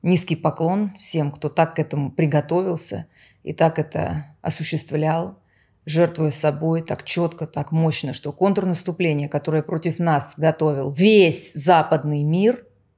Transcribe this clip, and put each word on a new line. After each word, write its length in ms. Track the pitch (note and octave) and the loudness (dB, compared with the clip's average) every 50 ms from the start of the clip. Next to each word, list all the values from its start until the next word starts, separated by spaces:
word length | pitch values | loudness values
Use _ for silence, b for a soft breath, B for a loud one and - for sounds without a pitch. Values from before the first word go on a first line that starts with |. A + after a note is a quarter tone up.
| - | 2
Низкий 340 | E3 F#3 E3 - - E3 | 2 2 2 2 0 -4
поклон 560 | D#3 - D#3+ D3+ - E3 E3 F3+ G3+ G#3 G3+ G3 - | -2 -2 -2 -2 0 -2 -2 0 -2 -2 -4 -6 -6
всем, 340 | - - - E3 D3 C#3+ C#3+ | -6 -4 -2 -2 -2 -2 -4
кто 160 | - - D3+ | -6 -8 -6
так 260 | D3 - E3 D#3+ - | 0 0 0 0 2
к 40 | - | -4
этому 320 | D3+ D3+ - D3 C#3+ C3 - | -4 -4 -2 -4 -4 -6 -2
приготовился 920 | - E3+ D3+ C#3+ D3+ C#3+ - E3 F3 F#3+ F#3+ F3 D#3+ - - - G3 E3 b b b b b b b _ | -2 -2 0 2 0 -2 0 -2 -2 -2 -2 -4 -6 -6 -8 -10 -10 -10 b b b b b b b _
и 100 | - D#3 | -12 -2
так 260 | - E3 D#3+ D#3+ - | 0 0 0 0 -2
это 460 | D3+ D3+ - D#3+ D#3+ - E2+ D3+ D3 - - _ | -6 -6 -4 -6 -4 -4 -4 -6 -8 -10 -18 _
осуществлял, 960 | _ - D#3+ - D#3+ D3+ - D#3 - - - D3+ D3+ D#3 D#3+ E3 E3+ F#3+ G3 _ _ _ _ _ _ _ _ _ _ | _ -6 -6 -4 -4 -4 -4 -6 -6 -4 -4 -2 0 0 0 -2 -4 -6 -10 _ _ _ _ _ _ _ _ _ _
жертвуя 440 | - D3+ D#3+ F3 E3 E3 - D#3+ D3+ | -4 2 2 2 2 2 -2 -2 -2
собой 520 | C#3 - - D3+ C#3+ D3 D#3 D#3+ E3 E3 E3 | -2 0 0 0 0 0 -2 -2 -2 -2 -2
так 220 | E3 - - - | -6 -8 -10 -6
чётко, 420 | - - E3+ E3+ E3 E3 - D#3+ | -6 -2 -2 -2 -2 -4 -6 -12
так 260 | D#3 - - C#3+ - D#3+ | -8 -6 -8 -6 -2 0
мощно, 400 | D#3+ D#3+ D#3+ D#3 - - C#3 B2 | 2 2 2 0 -2 -4 -6 -8
что 200 | - - D3 C#3 | -8 -8 -10 -4
контрнаступление, 960 | - F#3 G3 G3 G#3 F#3+ F#3 F3 E3 - - E3+ - F3+ E3+ D3+ D3 C#3+ C#3+ | 0 2 2 2 2 0 0 -2 -2 -2 -6 -4 -2 0 0 0 0 -2 -2
которое 340 | - D3 D3 - D#3 D#3 D3 | -4 -4 -2 0 0 0 0
против 360 | - - E3 - F3 D#3+ - | -2 -4 -2 -2 -2 -2 0
нас 360 | F3 E3+ D#3 C#3+ C3+ - - | 0 2 2 2 0 -2 -4
готовил 540 | - D3+ D#3+ D#3 - D#3 D#3 D3 C#3 C#3 C#3 | 0 0 0 2 2 0 0 0 0 -4 -6
весь 600 | C#3+ C3+ F#3 G#3+ G#3+ G#3 F#3+ E3+ D3+ - - - - | 0 4 6 6 8 8 8 6 4 0 -4 -6 -2
западный 680 | D#3 C#3+ E3+ F3+ D#3+ D3+ - - D3 C3 D3+ D3+ D3 D3 | -2 4 6 6 6 6 4 0 0 0 -2 -2 -2 0
мир, 440 | D3 D#3+ F3+ G3 A3 B3 A#3+ - _ _ _ _ _ _ | 0 2 2 2 2 2 0 -6 _ _ _ _ _ _